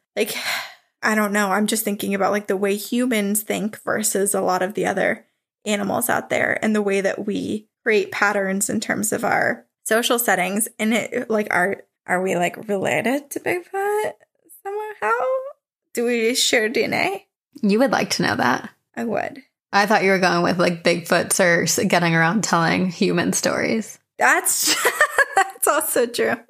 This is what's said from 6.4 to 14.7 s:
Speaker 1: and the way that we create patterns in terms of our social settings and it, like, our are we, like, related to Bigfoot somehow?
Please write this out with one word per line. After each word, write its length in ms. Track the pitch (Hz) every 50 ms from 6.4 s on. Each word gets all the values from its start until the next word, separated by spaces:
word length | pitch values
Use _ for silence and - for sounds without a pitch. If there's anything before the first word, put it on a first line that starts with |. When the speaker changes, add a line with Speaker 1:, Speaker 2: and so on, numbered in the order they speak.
| - - - - -
Speaker 1:
and 100 | 220 214
the 60 | 214
way 220 | 202 202 196 196
that 240 | 190 190 - - 202
we 420 | 214 196 185 180 202 214 214 - _ _ _
create 280 | - 240 214 208 190 -
patterns 600 | - - 208 202 208 202 196 190 190 196 - -
in 100 | 208 220
terms 320 | - - - - 208 214
of 100 | - -
our 440 | - - - - - - 240 - - _ _ _ -
social 340 | - 226 226 240 - 240 233
settings 480 | 233 - 190 180 175 185 196 208 208 - - -
and 160 | 214 214 240
it, 340 | 214 - - - 247 262 -
like, 200 | 214 214 214 -
our 320 | - 180 180 196 196 - - _ _ _ -
are 160 | - 185 180
we, 140 | 185 190 190
like, 320 | 175 175 175 - - - 214
related 600 | 202 190 196 - - - 208 226 262 294 285 -
to 100 | - -
Bigfoot 720 | - 339 339 359 349 - - 392 392 403 415 427 427 - - _ _ _ _ _ _ 330 - -
somehow? 560 | - 392